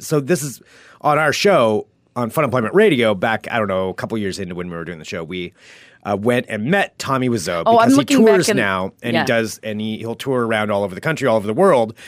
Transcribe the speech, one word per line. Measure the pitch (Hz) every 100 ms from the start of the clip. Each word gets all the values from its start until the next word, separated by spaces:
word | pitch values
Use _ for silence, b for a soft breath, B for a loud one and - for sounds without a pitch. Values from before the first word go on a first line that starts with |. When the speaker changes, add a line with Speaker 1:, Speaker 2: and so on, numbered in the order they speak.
Speaker 1:
so | - 151
this | 135 175
is | 143 - _ B B B
on | 147 147
our | 151
show | - 202 165 113 107 - _ _ 123
on | 117
Fun | 160 135
Employment | 123 107
Radio | 180 220 123 110
back, | 95 117 110 -
I | 113
don't | 101
know, | 92 95
a |
couple | - 98 110
years | 98 90
into | 92 87
when | 87
we | 85
were | 82
doing | 80
the | 78
show, | 92
we, | 80 90 85 _ B B B B -
uh, | 98
went | 113 123 -
and | 107 120
met | 196 156 -
Tommy | - 131 127
Wiseau | 113 185 85 226
Speaker 2:
Oh, | 226
I'm | 233
Speaker 1:
because |
he | 277
Speaker 2:
looking | 285 269 220
back | 190
Speaker 1:
tours | 165
Speaker 2:
and | 139
Speaker 1:
now, | 101 92 95 -
and | 120 160
Speaker 2:
yeah. |
Speaker 1:
he | 131
does, | 117 110 -
and | 110 107
he, | 110 110
he'll | 113
tour | 113 139 127 113
around | 107 107
all | 101
over | 101
the | 92
country, | 160 143 131
all | 113
over | 101
the |
world, | 113 190 131 110 -